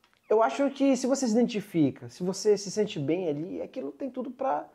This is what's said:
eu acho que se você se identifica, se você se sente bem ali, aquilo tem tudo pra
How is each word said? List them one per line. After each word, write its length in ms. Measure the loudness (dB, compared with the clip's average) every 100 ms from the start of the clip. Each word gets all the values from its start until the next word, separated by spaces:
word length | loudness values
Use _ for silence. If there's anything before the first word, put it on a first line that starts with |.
| _ _ 0
eu 140 | 2
acho 260 | 4 2 -2
que 260 | 2 2 2
se 100 | 0
você 200 | 0 2
se 60 |
identifica, 720 | 2 2 0 -2 2 2 0 -12
se 140 | -6
você 340 | -6 0 2 2
se 140 | 0
sente 280 | -4 -2 -2
bem 300 | -2 0 -2
ali, 340 | -4 -6 -8
aquilo 300 | -10 -8 -10
tem 180 | -8 -8
tudo 200 | -8 -10
pra 360 | -6 -4 -4 -6